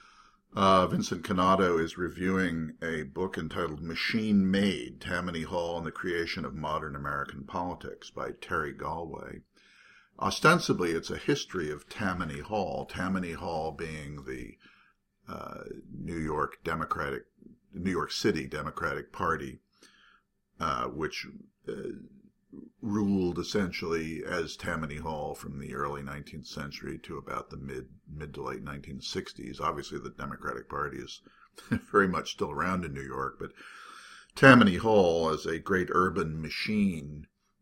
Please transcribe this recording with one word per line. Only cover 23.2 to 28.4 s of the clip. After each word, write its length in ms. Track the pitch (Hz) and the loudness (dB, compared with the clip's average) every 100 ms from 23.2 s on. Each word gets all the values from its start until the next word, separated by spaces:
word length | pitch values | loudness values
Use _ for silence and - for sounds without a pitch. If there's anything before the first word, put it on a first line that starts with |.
| 87 85 | 2 0
essentially 840 | 87 104 90 - 87 82 80 80 | -2 0 0 -2 -2 -2 -2 -6
as 320 | - 90 78 - | -4 -4 -4 -6
Tammany 420 | - 82 78 76 | -4 -4 -4 -6
Hall 360 | 80 78 73 | -6 -6 -6
from 240 | 71 - 69 | -8 -10 -10
the 160 | 71 | -8
early 300 | 65 71 71 | -4 -4 -4
nineteenth 420 | 69 71 71 78 - | -8 -10 -12 -14 -12
century 540 | 76 71 - 69 80 | -10 -10 -10 -10 -10
to 180 | - 82 | -10 -12
about 320 | 69 64 - | -8 -8 -8
the 80 | 69 | -10
mid, 300 | 69 65 64 - - | -8 -10 -12 -20 -16
mid 280 | 76 76 | -12 -10
to 80 | 67 | -8